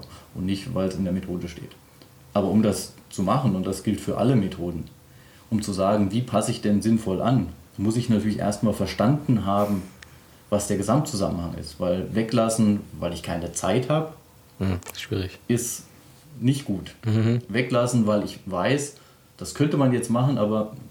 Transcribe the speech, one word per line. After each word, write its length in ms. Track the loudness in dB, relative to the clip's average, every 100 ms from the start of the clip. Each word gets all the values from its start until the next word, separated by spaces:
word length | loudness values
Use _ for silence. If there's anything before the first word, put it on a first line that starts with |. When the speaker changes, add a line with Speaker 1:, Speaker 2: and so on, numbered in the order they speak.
| -10 -20 -14
Speaker 1:
und 100 | -6
nicht, 300 | -4 -4 -4
weil 140 | -2 -2
es 80 | -2
in 80 |
der 80 | -2
Methode 340 | -2 -4 -6 -8
steht. 220 | -12 -16 -18 -20 -20 -20 -20 -4
Aber 140 | 0 4
um 140 | 4
das 320 | 4 2 -6 -16 -12
zu 120 | -2
machen, 320 | 2 4 4
und 100 | 2
das 200 | -2 -2
gilt 160 | -2 -2
für 180 | -2 2
alle 160 | 4
Methoden, 540 | 4 2 -2 -6 -6 -8 -14 -20 -20 -20 -20 -4
um 120 | -2
zu 100 | -2
sagen, 380 | 0 2 4 2
wie 120 | 0
passe 280 | 0 0 0
ich 100 | -2
denn 220 | 2 2
sinnvoll 400 | 4 2 2 0
an, 260 | 2 2 0 -8 -16 -2
muss 180 | 0 0
ich 120 | 2
natürlich 300 | 2 2 0
erstmal 340 | -2 0 0
verstanden 720 | 0 -2 2 2 2 2 0 2
haben, 360 | 0 2 -2 -4 -16 -20 -20 -20 -20 -4
was 160 | -2 0
der 100 | -2
Gesamtzusammenhang 760 | 2 0 0 -2 -2 -2 -6
ist. 240 | -8 -10 -4
Weil 340 | -2 -2 -2
weglassen, 680 | -2 0 2 2 4 4 2 -4 -8
weil 140 | -6
ich 100 | -6
keine 300 | -6 -6 -6
Zeit 360 | -4 0 0 0
hab, 260 | -2 -2 -10 -20 -20 -20 -4
Speaker 2:
Hm, 200 | -2 -2 -8 -14
schwierig. 420 | -6 -6 -6 -8 -2
Speaker 1:
ist 360 | -2 -2 -10 -14 -20 -20 -20 -20 -2
nicht 240 | 0 0
gut. 300 | -2 -6 -8 -6 0
Speaker 2:
Mhm. 340 | 2 2 0 0
Speaker 1:
Weglassen, 580 | -2 0 0 2 2 4
weil 180 | 2
ich 160 | 0 -8 -6
weiß, 500 | -2 0 0 -2 -12 -20 -20 _ -14
das 180 | -10
könnte 220 | 0 0 4
man 160 | 4
jetzt 180 | 2 2
machen, 280 | 2 2 2
aber 340 | 2 0 -2 -8 -18